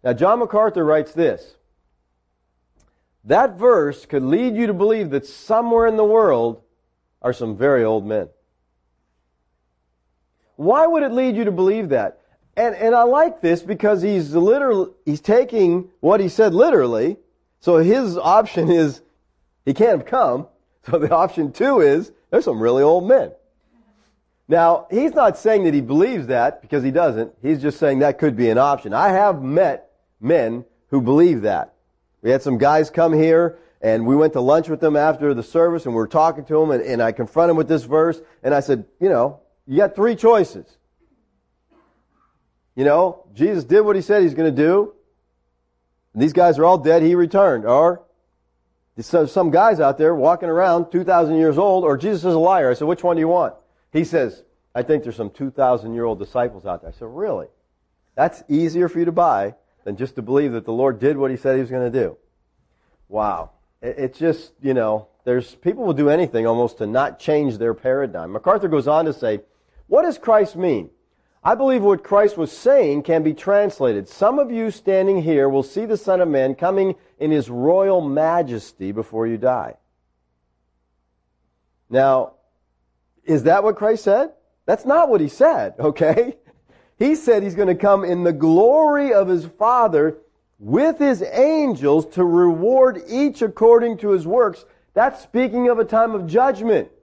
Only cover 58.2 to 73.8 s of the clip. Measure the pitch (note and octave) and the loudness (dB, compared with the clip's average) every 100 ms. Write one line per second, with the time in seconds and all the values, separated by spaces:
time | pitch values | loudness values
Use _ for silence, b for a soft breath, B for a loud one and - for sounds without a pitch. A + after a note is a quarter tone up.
58.2 | E3 - - D3 E3 E3 F3 E3 E3+ E3 | -4 -4 -4 -2 0 -2 -2 -2 -2 0
59.2 | E3+ G#2+ G2+ A2+ _ _ G2+ G2+ B2+ - | 0 0 -4 -10 _ _ -12 -10 -10 -10
60.2 | A2 C#3 D3 A#2 G#2+ A#2 C3+ A2+ C3+ C#3+ | -2 -2 0 -6 -6 -2 -2 0 -2 -2
61.2 | C3+ B2+ C3+ C3 A#2+ B2+ B2 B2 F#2+ - | -4 -4 -2 -2 -2 -6 -4 -2 -4 -8
62.2 | _ _ _ _ _ _ _ _ _ G#2 | _ _ _ _ _ _ _ _ _ -6
63.2 | G#2 F2 D#2+ _ _ _ A#2+ C#3+ C3 - | -4 -6 -10 _ _ _ -12 -8 -10 -4
64.2 | E3 D#3+ - _ C3+ B2+ A2 G#2+ - _ | -4 -4 -10 _ -4 -2 -2 -4 -8 _
65.2 | B2 B2 A#2+ _ F3 A3+ G#3+ C#3+ D3 D#3 | -4 -4 -6 _ -6 -4 -4 0 0 0
66.2 | D#3 A#2 A2+ A2+ A#2 - G#2 A#2+ C#3 - | 0 -2 -2 0 -2 -4 -4 -2 -4 -6
67.2 | - D3+ C#3+ G#2+ A#2 A2+ B2+ C3+ C3+ F2 | -4 -2 -2 -4 -6 -4 -4 -4 -4 -8
68.2 | E2+ G#2 - G#3 G3 D3+ C3 D3+ D#3+ C#3 | -12 -6 -2 -2 0 -2 0 -2 -2 -4
69.2 | A#2 G#2 _ _ _ _ _ C4 F4 C4+ | -6 -6 _ _ _ _ _ 0 0 -4
70.2 | - G#3+ F#3+ E3 F3+ A#2 D#2+ _ _ _ | 0 2 2 -2 -2 -2 -6 _ _ _
71.2 | _ _ E3+ A3 C4+ B3+ G3+ F#3+ - G3+ | _ _ -2 0 0 2 2 0 0 2
72.2 | G#3 G#3 D3+ - A#3+ C#4 D#3+ C#3+ D3 E3 | 2 0 -8 -4 2 2 2 -2 0 0
73.2 | D#3 D#3 - G3+ G#3 - | 0 -4 -2 0 0 -2